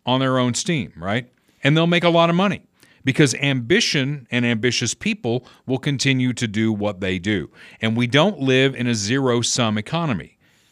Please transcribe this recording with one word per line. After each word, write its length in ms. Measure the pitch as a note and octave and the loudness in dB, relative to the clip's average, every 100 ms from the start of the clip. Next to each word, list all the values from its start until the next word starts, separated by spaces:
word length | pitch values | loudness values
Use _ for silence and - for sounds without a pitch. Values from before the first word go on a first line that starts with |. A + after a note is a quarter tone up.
| - | -2
on 140 | B2+ | 0
their 180 | C3 C3 | 2 2
own 160 | B2 | 0
steam, 400 | A#2+ - D#3+ D#2+ - | -2 -2 -4 -4 -8
right? 340 | F2+ A2+ B2 _ _ _ | -4 -4 -6 _ _ _
And 120 | C#3 D#3 | 2 2
they'll 120 | E3+ | 4
make 160 | F3 | 2
a 60 | E3+ | 4
lot 200 | E3+ E3+ | 4 4
of 60 | E3+ | 4
money 260 | G3+ A#2 - _ _ _ | 0 -2 -10 _ _ _
because 300 | C3+ C3 D3 - | -4 2 2 2
ambition 920 | C#3+ C3+ A#2 G3 - D#3 C3 D3 B2 | -2 -2 0 0 2 0 -2 -4 -4
and 140 | B2 A#2+ | -2 0
ambitious 480 | A2+ B2 A#2 A#2 | 0 0 0 -4
people 520 | - G#3 G#3+ A#2 B2 - - - | -4 -4 -4 -2 -4 -6 -18 -6
will 120 | B2+ | -4
continue 540 | - C#3 C3+ C3 B2+ | -2 -2 0 2 0
to 140 | A#2+ A#2+ | -2 -4
do 240 | G#2 A2 | 0 0
what 260 | G#2 G#2 F#2+ | 0 -4 -4
they 160 | F#2+ F#2 | -4 -2
do. 300 | F#2 G#2 C#2 - - - | -2 -2 -4 -14 -20 -6
And 140 | A2 A2+ | -4 -2
we 80 | B2 | 2
don't 320 | C#3 F3+ F3+ | 2 2 0
live 360 | C3+ C3 C3+ A#2+ | 0 2 2 0
in 120 | B2 | -2
a 60 | A#2 | -2
zero-sum 800 | G2+ C3+ C3 A#2+ A#2+ - A#2 G#2+ | -2 0 0 0 -2 -2 -2 -2
economy. 600 | G#2+ E3 E3 G2+ - _ _ _ _ | -4 -4 -4 -4 -8 _ _ _ _